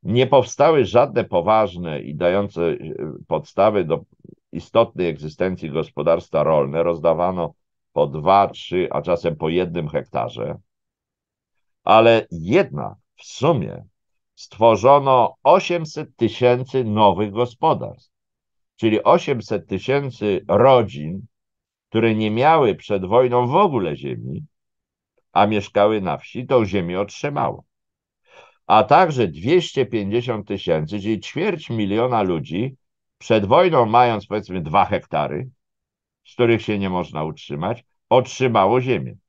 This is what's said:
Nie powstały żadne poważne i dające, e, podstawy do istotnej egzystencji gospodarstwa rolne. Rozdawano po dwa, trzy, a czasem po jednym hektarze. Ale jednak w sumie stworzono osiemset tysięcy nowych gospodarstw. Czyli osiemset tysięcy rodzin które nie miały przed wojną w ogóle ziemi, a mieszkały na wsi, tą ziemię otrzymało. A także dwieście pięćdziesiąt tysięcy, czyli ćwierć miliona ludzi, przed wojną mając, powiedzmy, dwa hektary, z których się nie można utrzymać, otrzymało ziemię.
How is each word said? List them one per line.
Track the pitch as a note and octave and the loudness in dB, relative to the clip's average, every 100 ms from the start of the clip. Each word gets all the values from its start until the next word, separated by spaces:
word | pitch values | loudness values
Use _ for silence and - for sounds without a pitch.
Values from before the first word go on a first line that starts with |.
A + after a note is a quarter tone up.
Nie | - A#2 B2+ | -2 0 4
powstały | C#3 A2 - D3 D#3 G#2+ | 4 2 2 2 4 4
żadne | A#2+ C#3 A#2 | 2 2 0
poważne | G#2 F#2 E2+ G#2+ G#2 E2+ F2 D2 | -2 -2 2 2 0 -4 -8 -8
i | C2+ D2+ | -10 -2
dające, | F2 F#2+ G2+ E2 | 0 0 -4 -4
e, | E2+ D#2 D#2 - D#2 - - | -4 -4 -8 -10 -10 -12 -6
podstawy | D#2+ - - G#2 G#2 E2 | -6 -6 0 2 2 -2
do | D#2+ - _ - - _ | -4 -6 _ -20 -20 _
istotnej | - - A2 A2+ - F2 | -14 -2 0 0 0 -4
egzystencji | D2 D2+ - F#2 F2+ E2 | -4 -12 -6 -4 -4 -6
gospodarstwa | D2+ D#2 - D2 E2+ - D#2+ | -6 -6 -4 0 0 0 -2
rolne. | D#2+ D#2 C#2 D#2 | 2 2 0 -2
Rozdawano | F2 E2 E2 E2 F2+ F#2 D#2 _ _ _ _ | -2 0 0 0 -2 -4 -8 _ _ _ _
po | D2+ D2 | -4 -2
dwa, | D2+ D#2 G2 G2 | -2 2 4 4
trzy, | - - F2+ F2+ | -2 -6 -4 -4
a | C2+ | -4
czasem | D#2+ E2+ E2+ D#2 | -2 -2 -2 -4
po | D#2+ | -2
jednym | F2 F2+ E2+ D2+ | -2 -2 -4 -6
hektarze. | C#2+ B1+ - A1 A#1 B1+ - _ _ _ _ _ _ _ _ _ _ _ _ | -6 -6 -8 -8 -8 -10 -10 _ _ _ _ _ _ _ _ _ _ _ _
Ale | - A2 A#2 A2+ - | 2 6 6 4 0
jednak | E2 E2 D3+ - D2 G#1 G1+ _ _ | -10 0 0 0 -6 -12 -14 _ _
w | |
sumie | - - C#3+ D#3 B1+ G1+ - _ _ _ _ _ | -20 -4 0 0 -4 -12 -18 _ _ _ _ _
stworzono | - F#2 A2+ G#2 A#2 C#3+ C3+ C3 G#2+ - | -20 2 4 6 6 6 6 4 2 0
osiemset | - F#3+ - F3 D#3+ - D3+ _ | 4 4 2 -4 -4 -10 -14 _
tysięcy | A2+ - B2 B2 B2+ C3 | -2 2 2 2 -2 -4
nowych | A#2 G#2 G#2 F2+ G#2 | -2 4 4 4 -4
gospodarstw. | G2+ A#2+ - D#3+ - G1+ - _ _ _ _ _ _ _ _ | -4 -6 -2 -2 0 -6 -14 _ _ _ _ _ _ _ _
Czyli | A2+ G#2+ | 0 0
osiemset | - E3 D#3+ B2+ G2+ G#2 - | 2 2 2 -6 -4 -8 -6
tysięcy | F#2+ - C#3 C#3 - G#2 G2 - | -8 -2 -4 -4 -6 -4 -4 0
rodzin | G#2 B2+ C3 G#2 C#2+ D2+ F#2+ - _ _ _ _ _ _ | 2 6 4 2 -6 -10 -10 -14 _ _ _ _ _ _
które | A2+ A2+ G#2+ | 0 0 0
nie | G#2+ | -2
miały | G#2+ C#3+ E3 B2+ F#2 | 0 2 4 2 0
przed | - G2+ F#2 | -4 -6 0
wojną | A#2 B2+ B2 A#2+ | 2 2 0 0
w | D#3 | 2
ogóle | F3+ C3 F2 C#2 | 0 0 -4 -6
ziemi, | C#2 A#1 A#1+ D#2+ D3+ _ _ _ _ _ _ _ _ | -10 -10 -10 -12 -14 _ _ _ _ _ _ _ _
a | F2 G#2 | 0 0
mieszkały | G#2+ G2+ - G#2 A2 | 0 -2 2 2 2
na | F2+ C#2 | -4 -6
wsi, | - A2 B2 | -8 -12 0
tą | C3+ G#2 | 2 2
ziemię | G2 E2+ F2+ | -2 -4 -4
otrzymało. | G2+ - C#3+ C#3+ B2+ - _ _ _ _ _ _ _ - - _ - | -6 -6 -8 -4 -6 -6 _ _ _ _ _ _ _ -20 -20 _ 2
A | A2 | 2
także | - D3+ F3+ C3 G2+ | 6 4 4 2 -2
dwieście | D2+ G2+ F3 D#3+ - B2 | -2 0 0 0 -4 -2
pięćdziesiąt | A2+ G2 A2+ A#2+ A2 G2 | -4 -2 -4 -4 -8 -6
tysięcy, | G2 - D#2+ D#2 G#2 | -8 -2 -2 -2 -6
czyli | G2 G#2+ | -4 -4
ćwierć | - C#3+ G3+ D#3+ - | -6 -4 -4 -4 -6
miliona | A#2 G2+ G#2 B2 A#2+ | -4 -2 -2 0 0
ludzi, | G2 E2 C2+ E2 B2+ C3 _ _ _ _ | 0 -2 -4 -6 -6 -8 _ _ _ _
przed | - A2 G2 | 0 0 4
wojną | C#3+ F3+ D#3 A2 | 4 4 2 4
mając, | A#2 B2 A2 G2 | 4 4 0 -4
powiedzmy, | G#2+ F#2+ F#2 | -8 -6 -8
dwa | D#2 F#2+ F#2+ | -2 0 0
hektary, | F#2 - D#2 C#2+ D2 C3 _ _ _ _ _ _ _ _ | -2 -4 -4 -4 -6 -10 _ _ _ _ _ _ _ _
z | |
których | - A#2+ A2+ | -2 2 2
się | G#2+ G#2 | 0 -4
nie | G2 | -2
można | F2+ E2 D#2 | -4 -6 -6
utrzymać, | D#2 D2+ - C#2+ F2+ A#2 _ _ _ | -8 -10 -12 -8 -6 -8 _ _ _
otrzymało | B2 B2+ - B2+ A2 G2 B2 | 2 2 -2 0 2 2 2
ziemię. | B2+ G#2+ B1+ G2+ | 0 -4 -4 -16